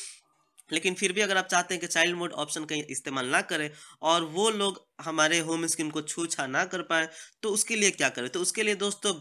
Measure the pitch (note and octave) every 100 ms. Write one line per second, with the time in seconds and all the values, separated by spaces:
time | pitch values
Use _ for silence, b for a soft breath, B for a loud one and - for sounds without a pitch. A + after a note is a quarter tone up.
0 | B B B _ _ _ - D#3+ F#3 F#3
1 | G3 F#3 G#3 F#3+ F#3 F3+ F3 F3+ E3+ E3
2 | E3+ F3 E3+ - D3+ E3 D3+ D3+ D3 C3+
3 | - C3+ B2+ E3 - D#3+ D3+ D3+ B B
4 | D#3 E3+ D#3+ D#3+ A3 G#3+ G3+ F3+ _ -
5 | C#3+ D#3+ D#3 E3+ D#3+ E3 E3 - D#3 D3
6 | D3+ - E3 - C3+ C#3 F#3 F#3 E3 E3
7 | D#3+ B B - A3 G#3 - A3 G3+ -
8 | C#3 B2+ B2 F3+ F3+ - G#3+ G3 G3+ G3
9 | G#3 E3